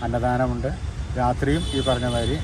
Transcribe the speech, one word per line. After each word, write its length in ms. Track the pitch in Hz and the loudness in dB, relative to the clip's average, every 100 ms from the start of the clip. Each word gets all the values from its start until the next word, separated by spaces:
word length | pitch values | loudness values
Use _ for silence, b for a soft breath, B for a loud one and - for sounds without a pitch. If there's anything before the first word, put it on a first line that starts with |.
| 117 | 0
അന്നദാനമുണ്ട്. 640 | 117 123 123 127 120 127 - - - - - | 0 2 2 2 0 -2 -4 -6 -6 -6 0
രാത്രിയും 440 | 123 123 139 151 - 139 | 0 2 2 2 0 0
ഈ 40 | 127 | 2
പറഞ്ഞ 220 | 123 123 120 | 2 2 0
മാതിരി 220 | 117 151 | 0 0